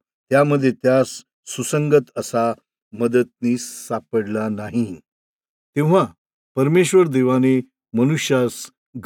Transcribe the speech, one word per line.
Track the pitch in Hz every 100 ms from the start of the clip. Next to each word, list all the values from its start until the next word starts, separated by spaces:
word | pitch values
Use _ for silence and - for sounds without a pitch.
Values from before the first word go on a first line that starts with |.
| _ _ -
त्यामध्ये | 135 147 143 135
त्यास | 113 127 131 123 - _ _ -
सुसंगत | - 120 151 151 147 127 135
असा | - 117 117 107 _ _ _
मदतनीस | 107 120 123 123 - 120 120 - - -
सापडला | 110 - 113 101 107 110
नाही. | 101 104 120 107 85 _ _ _ _ _ _ _ 143
तेव्हा | 151 185 127 - _ _ _ -
परमेश्वर | 139 175 175 185 170
देवाने | 131 127 127 131 131 127 _ _
मनुष्यास | 113 131 156 - 131 123 - - _ _ 127